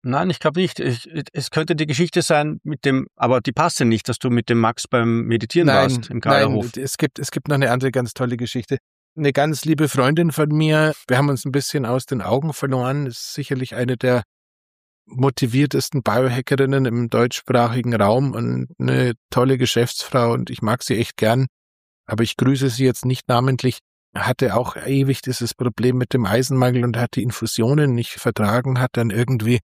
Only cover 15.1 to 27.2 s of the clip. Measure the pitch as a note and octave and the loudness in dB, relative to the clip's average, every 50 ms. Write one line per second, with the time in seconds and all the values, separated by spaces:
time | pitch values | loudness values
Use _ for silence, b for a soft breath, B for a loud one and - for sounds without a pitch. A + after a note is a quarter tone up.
15.1 | - B2+ B2+ C#3 B2+ - C#3+ A#2 A#2 C3+ C#3+ C#3+ - C3+ - - - C#3 - - | -2 2 2 2 2 0 -2 0 2 2 2 2 2 -2 -2 -2 -4 -2 0 0
16.1 | G#2 A#2+ C3 C3 A#2 C3 B2 - C#3+ C3 C3+ C3 C3+ C#3 C3 B2 A2+ A#2+ A#2+ A#2 | 2 2 2 2 0 -2 -2 0 2 2 2 2 2 2 2 2 0 -2 -2 0
17.1 | - A#2 A#2+ A#2+ - - - - B2 A#2+ A#2+ A#2 A#2 B2+ A2+ B2 A#2+ G#2 G2+ G2 | 2 2 2 0 -2 -8 -4 0 2 2 2 2 0 -2 -2 0 0 2 4 4
18.1 | A2+ B2+ C#3+ C3+ - A2+ A#2 A#2 B2 B2+ B2+ B2+ - _ B2+ B2+ C3 C3 B2+ B2 | 4 2 2 0 -2 -4 -4 -4 -4 -4 -6 -8 -6 _ -2 0 2 2 2 0
19.1 | A#2 _ _ _ - B2 B2 C3 C3+ B2 C3 - - A#2 A#2+ A#2+ - - - - | -2 _ _ _ 0 0 2 2 2 2 0 0 2 0 0 0 -2 -10 -8 -2
20.1 | - B2+ A#2 A#2 A#2 B2+ A#2+ - A#2 - - G#2+ A2+ - - - A2+ G#2+ A#2 - | 0 2 2 2 0 -2 -4 -6 -8 -4 -2 -2 -2 -2 -2 -4 -2 -2 -2 -4
21.1 | - - A2+ G#2+ A#2 B2+ C3+ - _ _ _ _ _ _ _ _ _ _ _ - | -2 0 0 2 2 2 0 -2 _ _ _ _ _ _ _ _ _ _ _ -6
22.1 | G#2+ G#2 A#2 A2 - - B2 C3 C#3 B2+ C3+ C3 A2+ A#2+ C3+ B2+ A#2 - - B2+ | -2 -2 0 -2 0 0 2 2 2 2 0 -2 0 2 2 0 0 0 -2 -2
23.1 | C3 - - - B2 A#2+ B2+ C3+ C3 A#2+ - - - - _ _ _ _ _ _ | -2 -2 -2 0 0 2 2 2 0 0 0 -2 -2 -2 _ _ _ _ _ _
24.1 | _ - - B2 B2 - C3 A#2+ F#2+ A#2+ A#2+ - - - - A#2+ C#3 C#3 C#3 C3+ | _ -4 -2 -2 0 0 0 2 2 0 0 -2 -8 -8 -4 0 0 2 2 2
25.1 | C3 - - B2+ B2+ - A#2 A#2 - - B2 B2 G#2+ - A2 B2+ B2 B2+ B2 - | 0 -2 -2 -6 -6 -4 -4 -6 -4 -2 -4 -4 -2 0 0 2 2 0 -2 0
26.1 | - B2+ A#2 - G#2 A#2+ C3 B2+ C3+ C3 B2+ B2 B2 B2 A#2+ B2 A2+ A#2 B2 - | 0 0 0 2 2 0 0 2 2 2 2 2 2 2 0 0 0 -2 -4 -2
27.1 | - C3 | -2 -4